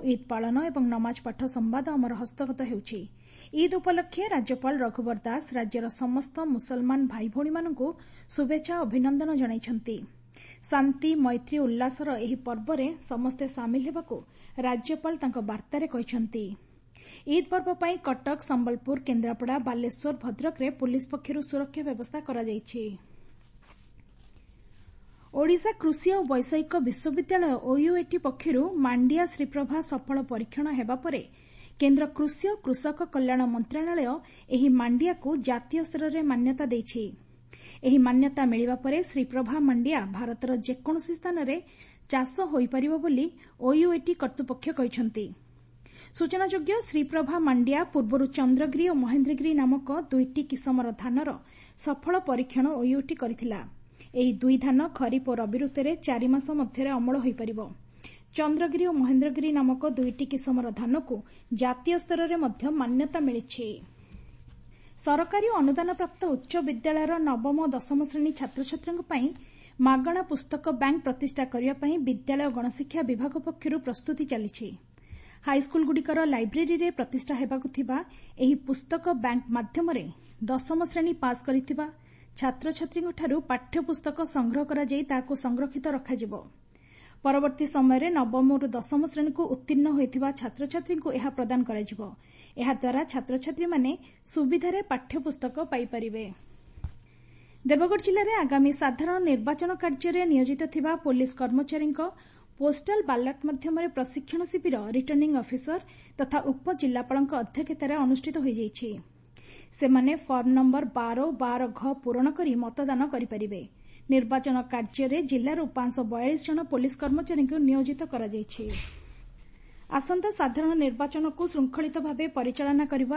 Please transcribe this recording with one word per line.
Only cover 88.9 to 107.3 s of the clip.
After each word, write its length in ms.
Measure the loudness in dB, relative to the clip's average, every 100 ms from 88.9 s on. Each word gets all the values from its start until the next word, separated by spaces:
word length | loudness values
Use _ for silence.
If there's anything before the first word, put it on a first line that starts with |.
| 0 0
ଶ୍ରେଣୀକୁ 360 | 0 -2 0
ଉତ୍ତୀର୍ଣ୍ଣ 440 | -2 -2 0 4 4
ହୋଇଥିବା 360 | 4 2 0 -2
ଛାତ୍ରଛାତ୍ରୀଙ୍କୁ 760 | -2 -8 -6 -4 -4 -2 -2 -2
ଏହା 180 | -2 -4
ପ୍ରଦାନ 300 | -2 0 0
କରାଯିବ। 360 | 0 -2 -4 -8 -12 -12 -20 -20 -20 -4
ଏହାଦ୍ୱାରା 460 | -2 0 0 0
ଛାତ୍ରଛାତ୍ରୀମାନେ 840 | -2 -4 -2 -4 -4 -4 0 2 2 0 -8 -20 -6
ସୁବିଧାରେ 540 | 0 2 2 2 -2
ପାଠ୍ୟପୁସ୍ତକ 760 | -2 -4 -4 -4 -4 -4 -6 -4
ପାଇପାରିବେ। 600 | -4 -2 -4 -4 -6 -6 -10 -12 -20 -20 -20 -14 -14 -14 -20 -20 -20 -20 -20 -8
ଦେବଗଡ଼ 360 | 2 4 4 2
ଜିଲ୍ଲାରେ 300 | 2 2 2
ଆଗାମୀ 380 | 0 2 4 4
ସାଧାରଣ 440 | 4 -2 0 -2 0
ନିର୍ବାଚନ 460 | 2 2 0 -2 -2
କାର୍ଯ୍ୟରେ 480 | -2 -2 -2 0 0 4
ନିୟୋଜିତ 360 | 4 4 0 -2
ଥିବା 260 | -2 -2 -2
ପୋଲିସ 340 | 0 2 0
କର୍ମଚାରୀଙ୍କ 680 | -2 0 0 0 -2 -2 -2 -4 -6 -20 -20 -20 -2
ପୋଷ୍ଟାଲ 440 | 0 0 0 -2
ବାଲାଟ 340 | 0 0 0 -2
ମାଧ୍ୟମରେ 440 | -4 -4 -2 -2 -2
ପ୍ରଶିକ୍ଷଣ 520 | -2 -4 -6 -6 -6
ଶିବିର 320 | -4 -2 -2 -2 -2
ରିଟର୍ଣ୍ଣିଂ 420 | -2 2 2 4 2
ଅଫିସର 440 | 0 -6 -4 -6 -6 -20 -20 -6
ତଥା 220 | -2 0 0
ଉପଜିଲ୍ଲାପାଳଙ୍କ 840 | -2 -2 0 0 0 0 0 0